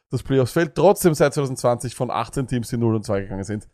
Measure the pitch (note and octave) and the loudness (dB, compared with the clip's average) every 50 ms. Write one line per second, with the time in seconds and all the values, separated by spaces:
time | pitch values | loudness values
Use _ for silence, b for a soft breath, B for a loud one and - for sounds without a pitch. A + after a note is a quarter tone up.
0 | b b - B2 - - C3+ C3+ B2+ A#2+ - E3+ E3+ D3+ - - D3+ F#3 G3+ - | b b -8 -6 -2 0 2 2 2 2 2 0 0 0 2 4 4 4 6 6
1 | - F3+ D#3 C#3+ E3 C#3+ - D3+ C#3 C3 C3 - - B2 A#2+ A2+ - B2 - - | 4 2 4 4 2 2 2 0 -4 -4 -4 -2 0 0 0 0 -2 -8 -6 -6
2 | C3 A#2+ - G2 A#2 - - C#3+ C3+ A2 B2+ B2 A2+ - - A#2 A#2 A2+ A2 A2 | -4 -4 -4 -4 -6 -4 -4 -6 -4 -2 -2 -4 -4 -4 -2 0 0 2 0 0
3 | G2+ - G#2 G2 G2 F#2+ - F#2+ G2 G#2 G#2 G#2+ - - | -2 -2 -4 -4 -4 -6 -8 -8 -8 -8 -8 -8 -10 -12